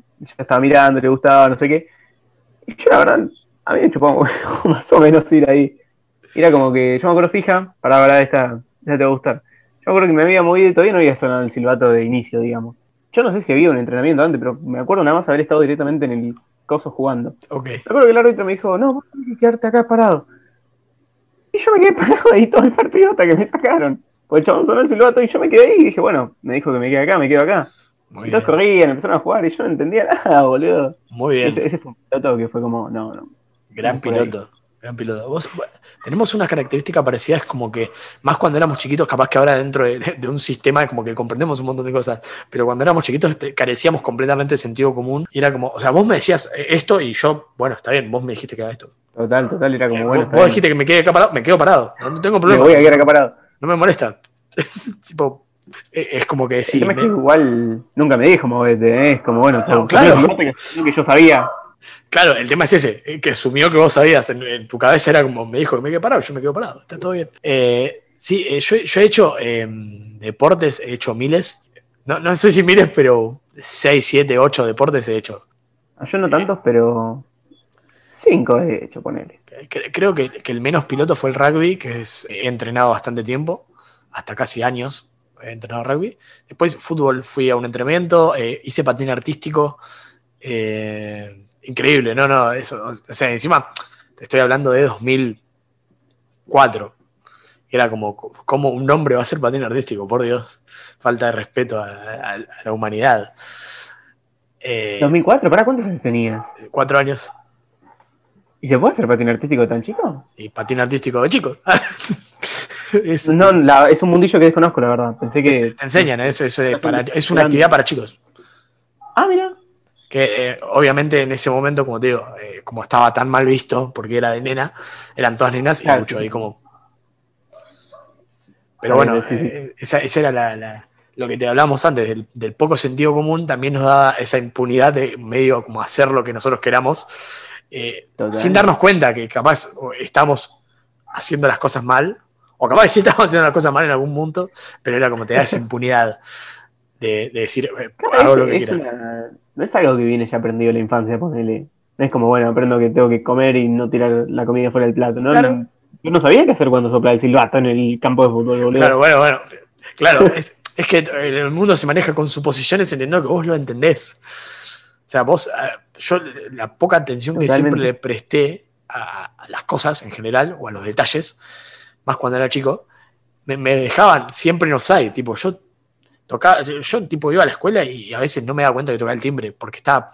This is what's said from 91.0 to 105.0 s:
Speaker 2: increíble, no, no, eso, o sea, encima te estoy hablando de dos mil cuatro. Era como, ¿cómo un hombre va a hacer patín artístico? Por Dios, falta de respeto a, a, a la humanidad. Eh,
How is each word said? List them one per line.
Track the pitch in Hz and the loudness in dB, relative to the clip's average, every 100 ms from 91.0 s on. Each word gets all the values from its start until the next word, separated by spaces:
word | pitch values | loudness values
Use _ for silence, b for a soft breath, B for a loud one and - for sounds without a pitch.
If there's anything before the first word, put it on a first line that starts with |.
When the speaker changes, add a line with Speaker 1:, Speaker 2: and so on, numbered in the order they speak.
| 104 104 104 101 98 _ - | -12 -14 -16 -20 _ _ -14
Speaker 2:
increíble, | 127 131 147 117 | -2 2 2 0
no, | 117 139 | 0 2
no, | 135 120 | 2 0
eso, | 123 131 120 110 117 _ | -2 -10 -12 -14 -16 _
o | |
sea, | 120 131 | -6 -4
encima | 117 143 156 - - B B B | -4 0 0 -2 -12 B B B
te | _ | _
estoy | - 131 | -4 0
hablando | 127 131 139 | 0 0 0
de | 127 | 0
dos | 139 101 | 0 -2
mil | 120 131 127 110 _ _ _ _ _ _ _ _ _ _ _ | -4 -2 -2 -8 _ _ _ _ _ _ _ _ _ _ _
cuatro. | 139 131 107 104 _ _ _ b b b b _ | 2 2 0 -12 _ _ _ b b b b _
Era | 123 120 | -2 -2
como, | 110 104 104 | -2 -8 -10
¿cómo | 110 - - 135 139 | -18 -14 -6 -2 -2
un | 123 135 | -2 0
hombre | 151 147 123 | 0 2 -2
va | |
a | |
hacer | 123 156 | -2 -4
patín | 123 135 | -4 -4
artístico? | 120 127 - 104 98 | -4 -6 -6 -10 -6
Por | 120 | -4
Dios, | 120 120 117 - _ b b b | -2 -4 -8 -20 _ b b b
falta | 127 117 120 | -4 -2 -2
de | |
respeto | 110 104 - 120 113 | -4 -8 -6 -6 -6
a, | 101 | -10
a, | 101 107 113 107 | -14 -16 -14 -12
a | 101 110 - | -12 -16 -14
la | 113 | -10
humanidad. | 110 107 107 131 117 - B B B B B B B B _ _ _ _ _ | -6 -6 -2 0 0 -2 B B B B B B B B _ _ _ _ _
Eh, | 127 117 107 101 | -10 -8 -6 -2